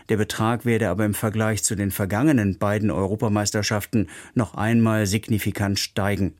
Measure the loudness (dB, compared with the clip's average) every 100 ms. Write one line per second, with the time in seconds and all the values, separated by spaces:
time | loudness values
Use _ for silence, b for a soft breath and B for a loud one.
0 | -2 0 0 0 0 0 0 2 2 0
1 | 0 0 -2 0 0 0 -2 -2 -2 -2
2 | -2 2 2 4 2 0 0 0 0 0
3 | -2 0 0 0 0 -2 -2 -2 0 -2
4 | -2 B B -2 -2 -2 2 4 4 2
5 | 0 0 0 -2 -2 -2 -2 -2 -4 -2
6 | -2 0 -2